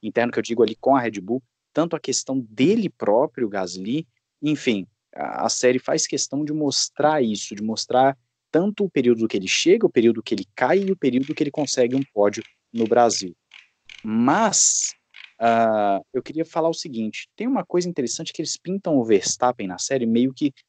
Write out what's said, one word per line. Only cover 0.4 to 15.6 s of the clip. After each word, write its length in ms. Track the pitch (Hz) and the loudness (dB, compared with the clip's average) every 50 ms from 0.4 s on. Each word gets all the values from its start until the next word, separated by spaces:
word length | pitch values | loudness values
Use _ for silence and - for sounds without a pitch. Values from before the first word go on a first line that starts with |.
digo 200 | 113 - 117 117 | -4 -2 2 2
ali 140 | 117 104 113 | 2 2 2
com 200 | - - 131 139 | -2 2 2 2
a 40 | 131 | 2
Red 200 | 120 113 101 101 | 2 -2 -6 -6
Bull, 220 | 90 95 117 131 - _ _ _ _ _ | -6 -6 -6 -6 -6 _ _ _ _ _
tanto 220 | _ 147 160 170 165 | _ -4 -2 -2 -4
a 60 | 151 | -6
questão 380 | - - 127 - - - 135 135 | -4 -4 -4 -4 -4 -4 -4 -4
dele 480 | 120 107 110 110 131 165 214 233 202 170 | -6 -6 -2 2 4 4 4 2 0 -4
próprio, 600 | - _ 113 101 101 117 147 151 - 135 120 104 | -4 _ 0 2 4 4 2 0 -2 -4 -4 -4
Gasly, 580 | 98 98 92 90 90 92 95 107 127 156 160 - _ _ _ _ _ _ | -2 -4 -6 -6 -8 -10 -6 -4 -4 -4 -6 -8 _ _ _ _ _ _
enfim, 460 | 147 151 151 143 - - 113 98 87 - _ _ _ _ - | -2 -2 -2 0 0 -2 -2 -2 -4 -10 _ _ _ _ -10
a, 320 | - 76 - - 62 - | -10 -8 -8 -6 -4 -2
a 20 | 110 | -2
série 300 | - - - 123 127 131 | -2 2 2 2 2 2
faz 280 | - - 147 160 - | 0 -2 -2 -2 -2
questão 380 | - - 139 - - - 143 151 | -4 -4 -6 -4 -4 -4 -4 -4
de 80 | 147 | -4
mostrar 720 | 151 156 151 139 131 - - - - - 139 151 156 151 | -2 -2 -2 0 0 -2 -4 -4 -2 0 2 2 2 2
isso, 320 | 127 110 107 98 - - 113 | 0 0 -2 -4 -8 -10 -10
de 80 | 101 | -8
mostrar 540 | 107 110 110 - - - 123 127 131 135 139 - _ _ _ _ _ _ | -6 -6 -4 -6 -4 0 2 4 4 4 2 -2 _ _ _ _ _ _
tanto 340 | - 156 185 214 202 - 208 | 0 0 0 0 0 -2 -4
o 60 | 175 | -2
período 360 | - 147 120 120 120 113 113 | 0 2 4 4 2 2 2
que 80 | 110 - 101 | -2 -2 -4
ele 100 | 92 - | -2 -2
chega, 380 | - - - 160 190 233 220 | -2 0 4 4 4 4 4
o 40 | 165 | 2
período 320 | - 131 110 117 113 113 | 2 4 4 4 2 2
que 120 | - - 113 | -4 -4 -6
ele 120 | 98 95 - _ | -6 -6 -10 _
cai 260 | - 131 127 170 196 | -2 0 2 2 2
e 120 | 196 190 | 2 0
o 40 | 190 | -2
período 380 | - - 135 120 131 135 147 151 | 0 0 0 2 0 -2 -2 -2
que 80 | - | -4
ele 80 | 151 147 | -4 -4
consegue 460 | - - 147 - - - 123 120 127 | -2 -4 -4 -4 0 0 2 2 2
um 60 | 139 135 - | -2 -4 -2
pódio 300 | _ 104 101 101 104 - - - _ _ _ _ | _ 2 2 2 2 -2 -10 -14 _ _ _ _
no 140 | - 117 113 | -2 -2 0
Brasil. 480 | 107 117 120 120 113 104 - 98 90 85 _ _ _ _ - - _ _ _ _ - - - - | 2 4 4 4 4 2 0 -6 -8 -12 _ _ _ _ -20 -20 _ _ _ _ -20 -20 -12 -8
Mas, 880 | 110 110 113 120 131 156 202 226 202 160 - - - - - - - - _ _ _ _ - - - _ _ | -2 0 2 4 4 4 2 2 2 2 2 2 2 0 -2 -4 -6 -8 _ _ _ _ -20 -20 -20 _ _
ah, 640 | 113 117 113 113 | 2 2 4 4